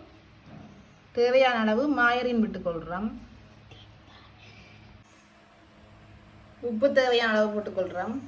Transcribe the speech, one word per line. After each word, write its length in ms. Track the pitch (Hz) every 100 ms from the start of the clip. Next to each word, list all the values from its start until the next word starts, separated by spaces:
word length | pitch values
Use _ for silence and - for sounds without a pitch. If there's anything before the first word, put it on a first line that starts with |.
| - - - - - - - - - - -
தேவையான 440 | 240 240 262 254 233
அளவு 240 | 214 220 294
மாயரின் 540 | 254 240 247 247 233
விட்டுக்கொள்றோம். 640 | 190 185 180 165 160 180 220 - - - - - - - - - - - - - - - - - - - - - - - - - - - - - - - - - - -
உப்பு 300 | 240 220 277
தேவையான 400 | 277 254 233 233
அளவு 180 | 214 214
போட்டுக்கொள்றோம். 640 | 208 208 185 185 175 190 262